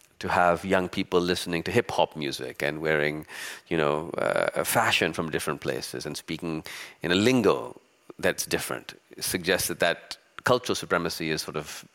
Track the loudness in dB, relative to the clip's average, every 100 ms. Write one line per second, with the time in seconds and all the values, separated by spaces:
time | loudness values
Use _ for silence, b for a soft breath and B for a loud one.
0 | _ -10 -2 4 4 4 2 2 2 -2
1 | 2 2 2 0 -2 -2 0 0 2 2
2 | 0 0 -6 -6 -8 -4 -4 -2 0 2
3 | 2 -2 -8 B B B B 2 2 0
4 | -2 -2 0 2 0 0 0 2 2 2
5 | 0 0 -2 -2 -2 -4 -4 -6 -6 -8
6 | -8 -8 -8 -8 -6 -6 -8 B B B
7 | 0 4 4 6 4 4 0 -12 _ _
8 | -20 -2 -2 0 -2 -4 -4 -8 -10 -18
9 | _ -10 -6 -2 2 2 0 0 0 0
10 | -6 -18 _ -2 2 2 2 -4 0 0
11 | 0 -2 -2 -2 -4 -6 -8 -12 -10